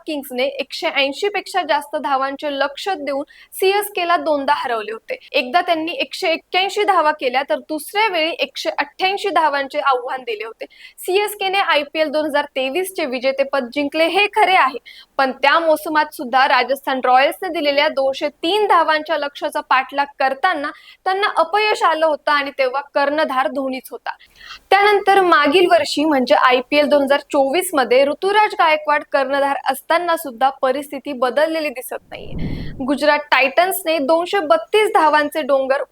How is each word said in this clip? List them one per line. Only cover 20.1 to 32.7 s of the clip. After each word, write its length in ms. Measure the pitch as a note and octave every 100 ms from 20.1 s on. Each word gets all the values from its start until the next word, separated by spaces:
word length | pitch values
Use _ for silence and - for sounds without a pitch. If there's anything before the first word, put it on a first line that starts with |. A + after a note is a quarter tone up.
| -
करताना 520 | C4+ C4+ F#4+ D#4+ C#4+ - - -
त्यांना 240 | F#4 F#4+ G4+ -
अपयश 440 | D#4+ G#4 G#4+ G#4+
आलं 240 | F#4 D#4 D#4+
होतं 260 | D4 -
आणि 180 | C#4+ C#4 C4+
तेव्हा 220 | B3+ C4+ C#4
कर्णधार 540 | - B3 D4+ D#4 C4 C#4+
धोनीच 400 | C4 C4+ C4 -
होता. 240 | C4 - - _ _ - - -
त्यानंतर 500 | G4 G4+ G4+ G4 G4
मागील 460 | F4+ D#4+ C#4+ F4 F4
वर्षी 340 | E4+ C#4+ -
म्हणजे 300 | D#4 C#4 B3 D4
आयपीएल 520 | B3+ B3+ - D4 C#4+
दोन 140 | C#4+
हजार 180 | C4+ C#4
चोवीस 480 | - D4 C4+ D#4 F4+
मध्ये 300 | D4 A#3 B3
ऋतुराज 500 | C#4 D4 F#4+ G#4 G#4 G4+
गायकवाड 460 | E4+ D#4 D4+ D4 D4
कर्णधार 440 | C#4+ C4 C#4 C#4 C#4 -
असताना 460 | C4 - E4 F4 E4
सुद्धा 340 | C#4+ A3+ C4+ C#4
परिस्थिती 500 | C4 C4+ C#4+ C#4 C#4+
बदललेली 540 | C4 B3+ A#3+ D#4+ D#4+ D4+
दिसत 400 | A#3+ - - -
नाहीये. 420 | - - - - - -